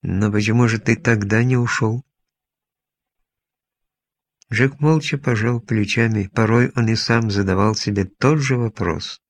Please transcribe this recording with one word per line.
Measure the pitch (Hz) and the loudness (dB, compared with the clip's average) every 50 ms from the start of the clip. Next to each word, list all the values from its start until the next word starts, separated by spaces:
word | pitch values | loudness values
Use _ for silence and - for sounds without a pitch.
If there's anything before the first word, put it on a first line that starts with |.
Но | - 90 90 95 104 107 | -4 -4 -2 0 -2 0
почему | 101 104 104 104 110 120 123 113 | 0 0 0 0 2 2 2 2
же | 110 110 | 0 -2
ты | - - 120 | 0 0 -2
тогда | - - - 117 107 101 98 107 110 120 | 0 2 0 0 0 0 0 0 2 2
не | 127 127 123 | 2 0 0
ушел? | 120 113 - - - 110 110 123 - _ _ _ _ _ _ _ _ _ _ _ _ _ _ _ _ _ _ _ _ _ _ _ _ _ _ _ _ _ _ _ _ _ _ _ _ _ _ _ _ _ _ _ _ _ _ _ _ _ | 0 -2 -2 -2 -2 -2 -2 -4 -8 _ _ _ _ _ _ _ _ _ _ _ _ _ _ _ _ _ _ _ _ _ _ _ _ _ _ _ _ _ _ _ _ _ _ _ _ _ _ _ _ _ _ _ _ _ _ _ _ _
Джек | - 110 127 135 139 - | -2 0 0 0 0 0
молча | 147 151 160 156 147 - - 143 | 0 2 2 2 0 -4 -6 -4
пожал | - - 120 107 107 117 120 117 | -2 -2 -2 0 0 0 -2 -2
плечами. | 117 - 120 110 104 98 - - 117 113 110 107 101 98 | -4 -2 -2 -2 -2 -2 0 0 2 2 2 0 -2 -2
Порой | _ - 113 107 113 120 120 127 - | _ 0 2 4 4 2 2 2 0
он | - 117 110 | 0 0 0
и | 113 | 0
сам | 110 - - 117 117 113 110 | -2 0 0 0 2 2 0
задавал | 101 101 101 95 95 95 98 107 107 | 0 0 0 0 2 2 2 0 0
себе | - - - 104 101 98 | -2 -4 -4 -2 -2 -2
тот | 90 _ _ - 131 156 156 | -4 _ _ 0 0 2 2
же | 143 131 135 | 0 -2 -2
вопрос. | 123 120 113 - - - 87 80 64 - - - - _ _ | -2 -2 -4 -4 -4 -4 -4 -4 -4 -6 -12 -16 -16 _ _